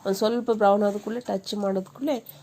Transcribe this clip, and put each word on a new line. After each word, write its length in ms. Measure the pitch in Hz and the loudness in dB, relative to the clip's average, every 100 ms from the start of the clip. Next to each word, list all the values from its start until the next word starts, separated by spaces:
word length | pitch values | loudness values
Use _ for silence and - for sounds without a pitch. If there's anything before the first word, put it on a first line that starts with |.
| - | -4
ಒಂದು 120 | 196 | 0
ಸ್ವಲ್ಪ 340 | 214 240 233 | 0 0 0
ಬ್ರೌನ್ 320 | 220 202 202 | 4 4 6
ಆದ 120 | 208 202 | 2 -2
ಕೂಡಲೇ 220 | 214 233 | -6 -8
ಟಚ್ 360 | - 196 - 208 | -4 -6 -4 -4
ಮಾಡಿದ 280 | 202 190 | -2 -2
ಕೂಡಲೇ 420 | 190 - 277 254 - - | -4 -6 -4 -4 -6 -20